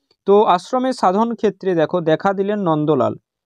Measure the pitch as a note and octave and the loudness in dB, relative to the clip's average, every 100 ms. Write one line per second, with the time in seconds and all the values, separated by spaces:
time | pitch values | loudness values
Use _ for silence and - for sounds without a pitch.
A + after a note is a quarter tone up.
0 | _ _ - G3+ G#3+ F3+ - B3+ B3+ B3 | _ _ 2 4 4 0 -2 -4 -2 0
1 | F#3+ F#3+ A#3 A#3 G#3 - F#3+ E3+ D3+ F3+ | 0 0 -2 -2 -4 -2 -2 0 0 -2
2 | D#3 D#3 G3 G3 G3 G#3 F3+ D#3 D3+ C#3 | 0 0 0 -2 -4 -2 -2 0 0 0
3 | A2 - _ _ | 0 -4 _ _